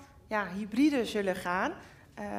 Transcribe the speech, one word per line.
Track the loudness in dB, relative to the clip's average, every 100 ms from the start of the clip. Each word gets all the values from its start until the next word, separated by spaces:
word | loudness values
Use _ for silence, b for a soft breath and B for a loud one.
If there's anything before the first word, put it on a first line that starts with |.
| B B -6
ja, | -4 -2 -6
hybride | -2 4 4 4 0
zullen | 0 0 0
gaan. | 0 0 0 -4 B B B
Eh, | -12 -8